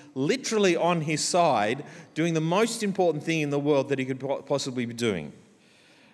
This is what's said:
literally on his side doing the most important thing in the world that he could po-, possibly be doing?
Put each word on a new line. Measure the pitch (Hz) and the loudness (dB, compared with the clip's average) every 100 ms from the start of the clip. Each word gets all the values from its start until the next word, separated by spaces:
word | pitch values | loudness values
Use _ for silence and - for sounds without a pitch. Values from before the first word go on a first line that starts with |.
| - | -10
literally | 131 147 254 - 220 196 170 | -2 0 0 -2 2 2 4
on | 170 170 | 2 0
his | 151 151 | 0 -2
side | - 180 165 117 107 135 - - - | 0 4 4 4 2 -2 -8 -18 -10
doing | - 170 | -2 0
the | 160 | 0
most | 160 185 233 - | 0 2 0 0
important | 202 190 175 151 | -2 2 2 0
thing | 165 160 | -2 -2
in | 147 | 0
the | 147 | 0
world | 143 143 135 | 2 2 2
that | 135 | -2
he | |
could | 131 131 | -2 -6
po-, | 135 135 | -4 -6
possibly | - 139 139 123 | -2 -2 -2 -4
be | 120 | -4
doing? | 120 117 90 73 - - _ _ _ _ _ - | -2 -2 -2 -6 -12 -20 _ _ _ _ _ -20